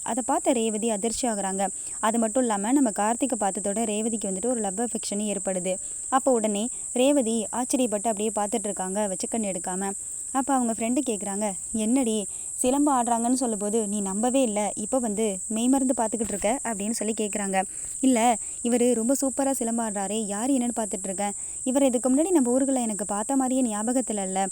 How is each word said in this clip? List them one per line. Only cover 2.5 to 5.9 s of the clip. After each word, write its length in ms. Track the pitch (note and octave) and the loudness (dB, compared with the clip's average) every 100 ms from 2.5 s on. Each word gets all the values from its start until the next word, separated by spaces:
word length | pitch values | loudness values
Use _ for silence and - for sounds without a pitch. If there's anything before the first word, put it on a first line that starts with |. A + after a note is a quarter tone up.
| G3+ G#3 | 0 2
நம்ம 180 | C#4+ B3+ | 4 4
கார்த்திக்கை 480 | G3+ G#3 A#3+ C4+ A3+ | 2 0 2 0 0
பார்த்ததோட 440 | G3 G3 G3 G3+ | 0 0 -2 -2
ரேவதிக்கு 440 | A3+ G#3 A3+ A3 G3+ | -2 0 -2 -2 -4
வந்துட்டு 180 | F#3+ A#3+ | -2 -2
ஒரு 140 | B3 | 0
லவ் 200 | G3+ F#3 | -2 -2
அஃபெக்ஷன் 560 | A#3+ G#3+ - G3+ G#3 G3 | -4 -4 -4 -4 -2 -2
ஏற்படுது. 400 | G3 F#3 F3+ F#3 - | -2 -2 -2 -4 -6